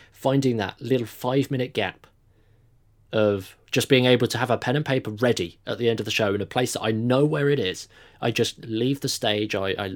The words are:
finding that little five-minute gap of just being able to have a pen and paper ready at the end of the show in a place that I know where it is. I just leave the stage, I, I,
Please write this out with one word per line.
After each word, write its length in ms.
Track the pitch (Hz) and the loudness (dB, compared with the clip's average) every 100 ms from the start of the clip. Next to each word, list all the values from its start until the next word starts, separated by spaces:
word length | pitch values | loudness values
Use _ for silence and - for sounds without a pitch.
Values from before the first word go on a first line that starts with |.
| - | -20
finding 460 | - 135 139 131 117 | -4 0 2 2 2
that 220 | 95 - | -2 -6
little 260 | 117 127 113 | 0 0 0
five-minute 640 | - 123 135 131 135 120 | -6 -2 0 0 -2 -4
gap 340 | - 95 - - _ _ _ _ _ _ _ _ _ _ | -2 -4 -6 -20 _ _ _ _ _ _ _ _ _ _
of 420 | 113 107 101 95 - _ | 0 2 0 -6 -18 _
just 160 | - - | -2 2
being 160 | 131 127 | 4 6
able 220 | 123 120 | 4 2
to 100 | 117 | 0
have 140 | 123 | 0
a 60 | 113 | 0
pen 180 | - 139 | 0 -2
and 100 | 151 | 0
paper 240 | 131 - | -2 -4
ready 480 | 107 123 113 85 - - | -2 0 0 -4 -8 -10
at 140 | 107 | -2
the 100 | 117 | 0
end 100 | 113 | 0
of 60 | 107 | -2
the 60 | |
show 220 | - 104 | 0 0
in 80 | 101 | 0
a 40 | 98 | -2
place 280 | 123 127 | -2 -2
that 100 | - | -2
I 80 | 110 | -2
know 340 | 113 120 127 147 | 0 2 2 2
where 240 | 151 143 | 2 0
it 100 | 143 | 0
is. 280 | 95 87 - - - - | -2 -6 -12 -20 -20 -4
I 100 | 120 | -2
just 320 | - 113 - - | 0 -2 -4 -8
leave 360 | 110 127 139 | -2 -2 -2
the 80 | 131 | -4
stage, 460 | - 113 104 110 104 | -2 0 0 -2 -2
I, 140 | 98 | -2
I, 240 | - 98 | -2 -6